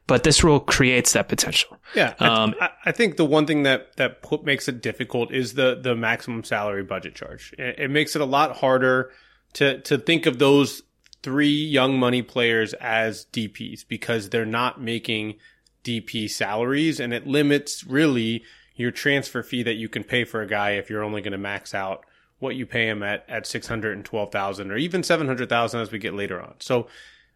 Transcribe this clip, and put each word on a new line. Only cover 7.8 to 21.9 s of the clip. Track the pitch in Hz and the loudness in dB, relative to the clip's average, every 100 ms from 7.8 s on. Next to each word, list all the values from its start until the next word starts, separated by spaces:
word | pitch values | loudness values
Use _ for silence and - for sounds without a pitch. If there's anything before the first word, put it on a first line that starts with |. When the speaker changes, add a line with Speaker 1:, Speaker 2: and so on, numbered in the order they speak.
| 139 | -2
Speaker 2:
makes | 147 147 156 | 0 0 0
it | |
a | |
lot | 135 139 151 120 | 0 2 2 2
harder | 131 131 131 127 127 - _ _ _ | 2 4 4 2 0 -8 _ _ _
to, | - 139 135 | 0 2 2
to | - 143 | -2 -2
think | - 165 | 2 2
of | 165 123 | 2 4
those | 139 143 127 - - _ _ - | 6 6 6 -2 -16 _ _ -14
three | 135 139 147 | -6 0 2
young | 147 156 135 131 135 | 2 0 2 2 2
money | 123 123 | 2 0
players | 117 127 120 113 107 | -2 0 2 2 0
as | 113 120 113 113 101 - | -4 -2 0 0 -4 -8
D | 120 107 | -6 -6
Ps | - 107 110 | -8 -14 -14
because | - 113 - 117 101 | -12 -10 -4 -4 -2
they're | 117 110 | -4 -2
not | 117 123 - | -2 -2 -4
making | 117 117 120 110 107 107 - _ _ _ | -6 -6 -4 -4 -6 -10 -20 _ _ _
D | 123 113 | -6 -6
P | - 117 107 | -6 -6 -6
salaries, | - 101 107 120 139 160 139 | -4 -4 -2 0 0 0 -2
and | 120 | -4
it | 120 139 | -6 -2
limits | 143 143 143 143 - | 2 4 2 0 -12
really | - 135 156 123 113 113 - - _ - | -2 2 4 4 0 -4 -8 -20 _ -6
your | 120 | -6
transfer | - 147 139 131 - | -2 0 0 -2 -8
fee | 117 127 | -6 -4
that | 120 | -2
you | 110 110 | -4 -6
can | 117 | -8
pay | 101 123 | -2 -2
for | 113 113 | -2 -4
a | 104 | -4
guy | 104 104 | -2 0
if | 101 - | -2 -4
you're | 107 | -6
only | 107 107 | -6 -6
gonna | 101 98 | -6 -8
max | 98 98 - | -6 -8 -8
out | 101 95 | -8 -6